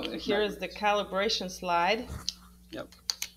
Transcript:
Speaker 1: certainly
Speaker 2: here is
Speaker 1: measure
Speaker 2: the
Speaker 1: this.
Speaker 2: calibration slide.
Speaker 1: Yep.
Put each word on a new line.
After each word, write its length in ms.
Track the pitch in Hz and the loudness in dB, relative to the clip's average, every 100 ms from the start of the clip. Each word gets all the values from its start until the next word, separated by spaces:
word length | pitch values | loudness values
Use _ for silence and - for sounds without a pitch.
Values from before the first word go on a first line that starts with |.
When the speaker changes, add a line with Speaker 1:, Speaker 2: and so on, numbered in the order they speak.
Speaker 1:
certainly 180 | - 165 | 0 -4
Speaker 2:
here 220 | - 202 | 0 2
is 100 | 208 196 | 2 -2
Speaker 1:
measure 0 | |
Speaker 2:
the 80 | 185 | -8
Speaker 1:
this. 100 | - | 0
Speaker 2:
calibration 720 | 208 208 175 185 214 - 185 | 2 2 2 0 2 0 -2
slide. 580 | - 180 170 175 220 247 - - - - - - | -4 0 4 4 2 -2 -6 -8 -10 -20 -20 -14
Speaker 1:
Yep. 180 | - - - - - - | -12 -12 -12 -8 -6 -6